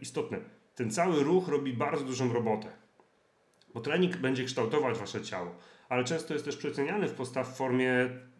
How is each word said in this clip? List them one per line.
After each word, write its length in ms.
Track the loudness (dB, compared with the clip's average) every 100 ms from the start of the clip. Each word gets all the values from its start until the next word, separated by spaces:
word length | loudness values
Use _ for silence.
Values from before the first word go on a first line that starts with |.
istotne. 380 | -8 -6 -4 -6 -10 -18 _
Ten 160 | -4 -2
cały 340 | 2 4 4
ruch 240 | 6 4 4
robi 240 | 0 0
bardzo 320 | 0 0 0
dużą 280 | -2 0 2
robotę, 360 | 2 2 0 -4 -16 _ _ _ _ _ _ _ _ -14
bo 60 | -8
trening 360 | 0 2 2 2
będzie 280 | 0 0
kształtować 540 | -2 -2 0 2 2 0
wasze 240 | -4 -6
ciało, 320 | -6 -6 -6 -10 -20 -18 -2
ale 160 | 0
często 300 | 0 -2 -2
jest 100 | -4
też 120 | -4 -6
przeceniany 520 | -4 -2 0 0 -2
w 60 |
postaw-, 340 | -2 -4 -4 -4
w 80 | -4
formie 520 | 0 2 4 4 2 -4 -16